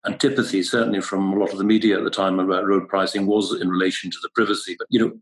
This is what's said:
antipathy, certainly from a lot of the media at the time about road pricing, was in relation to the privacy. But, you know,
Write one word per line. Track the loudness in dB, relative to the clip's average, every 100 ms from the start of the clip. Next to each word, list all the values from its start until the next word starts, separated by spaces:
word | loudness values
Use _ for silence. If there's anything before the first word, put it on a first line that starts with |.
antipathy, | -8 0 0 2 0 -2
certainly | 0 0 0 -2
from | -2 -2 0
a | 0
lot | 0
of | 0
the |
media | 2 4 4 2
at |
the | 0
time | 0 0 0
about | 0 0 2
road | 0 0
pricing, | -2 0 -2 0
was | 0 0 -2
in | -2
relation | 0 0 -2 -8
to | -10
the | -4
privacy. | 0 0 0 -6 -10
But, | -2
you | 0
know, | 0 -2